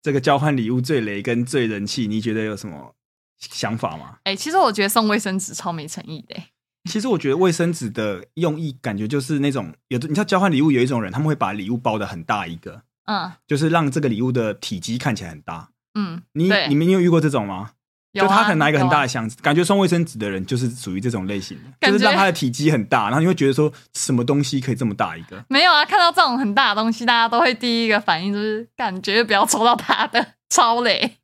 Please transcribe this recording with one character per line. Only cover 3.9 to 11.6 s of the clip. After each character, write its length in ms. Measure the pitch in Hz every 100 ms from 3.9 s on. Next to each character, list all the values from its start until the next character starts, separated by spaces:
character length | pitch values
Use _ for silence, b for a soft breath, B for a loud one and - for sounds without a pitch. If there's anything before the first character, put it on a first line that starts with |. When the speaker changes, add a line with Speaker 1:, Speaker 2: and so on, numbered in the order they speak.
| 78
Speaker 1:
吗？ 200 | 67 -
Speaker 2:
哎， 120 | - 196
其 140 | 302
实 80 | 359
我 140 | 294
觉 100 | 208
得 80 | 196
送 180 | 233 214
卫 120 | 208
生 180 | 208 190
纸 160 | 185
超 180 | - 180
没 160 | 165 151
诚 160 | - -
意 200 | 160 -
的 60 |
欸。 140 | - - _ _ _ 175
Speaker 1:
其 100 | 220
实 80 | 240
我 80 | 180
觉 140 | 139
得 80 | 143
卫 140 | 185
生 200 | 165 175
纸 200 | 165 117
的 340 | 101 107 92 -
用 260 | - 165 151
意 160 | 160 127
感 160 | 123 101
觉 100 | 107
就 140 | 143
是 160 | 131 147
那 140 | 143
种， 200 | 135 87 78 _
有 100 | 127
的， 80 | 147
你 80 | 156
知 40 |
道 40 |
交 160 | 208 190
换 120 | 196
礼 120 | 135
物 80 | 156
有 100 | 131
一 60 | 127
种 120 | 127
人， 120 | 98
他 80 | 104
们 80 | 156
会 80 | 147
把 180 | 95
礼 160 | 104